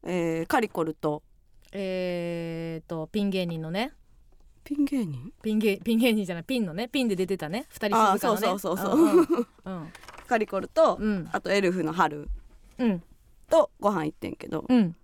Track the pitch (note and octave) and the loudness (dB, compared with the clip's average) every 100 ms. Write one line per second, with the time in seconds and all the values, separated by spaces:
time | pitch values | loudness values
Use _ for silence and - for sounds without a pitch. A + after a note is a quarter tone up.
0 | E3 F3+ E3+ E3 E3 D4 A3 - D#3+ D#3 | -4 -2 -2 -2 0 0 0 -4 -4 -2
1 | D#3 D3+ _ _ _ - _ G3 F#3+ F#3 | -4 -4 _ _ _ -20 _ -10 -6 -4
2 | F3+ F3 E3+ E3+ E3 E3 E3 D#3+ - E3 | -4 -4 -6 -6 -6 -8 -8 -10 -10 -8
3 | D#3 G#3+ G3+ F#3+ F3 E3 D#3+ F3+ C4 - | -6 -2 -2 -2 -4 -6 -6 -4 -6 -8
4 | _ - - - - - - D4 C#4 C#4 | _ -20 -20 -20 -20 -20 -10 -2 0 0
5 | G3 C3 D#3+ - A3 G#3+ G#3+ G3 - A3+ | -4 -6 -12 -10 -2 0 2 0 0 2
6 | A#3+ A3 F#3 E3+ - B3+ G3 D#3 A#3+ D4 | 4 2 -2 -6 -4 -2 -2 -4 -4 0
7 | B3 F#3 F#3 F#3+ D3+ G3+ D4 - G#3+ A3+ | 0 0 -2 -2 -4 -8 -10 -6 0 4
8 | G#3+ G3 C4+ G#3 G3+ G3+ G3 F#3 G3 C4+ | 4 4 2 0 0 -2 -2 -2 2 4
9 | E4 D#4+ E4+ E4 A#3 _ - F#3 D#3+ - | 6 6 4 2 -2 _ -12 -10 -12 -16
10 | - - - A#3 G#3+ G3 - - D#4 F3+ | -20 -20 -2 0 0 -4 -2 4 4 4
11 | G#3+ G3+ D#3+ F#3+ - G3 F#3 F#3 D#3 E3 | -2 -2 -4 -6 0 2 2 0 -2 0
12 | D#3+ D3 D3 - - - - - A#3+ F3+ | 0 0 -10 -10 -12 -20 -20 -2 0 0
13 | - - _ _ _ D#4+ C#4+ _ G#3 G3 | -6 -20 _ _ _ 4 4 _ -2 0
14 | D3+ - - - - D#3+ - B3+ F#3 E3 | -4 -6 -10 -10 -8 -8 2 4 4 -2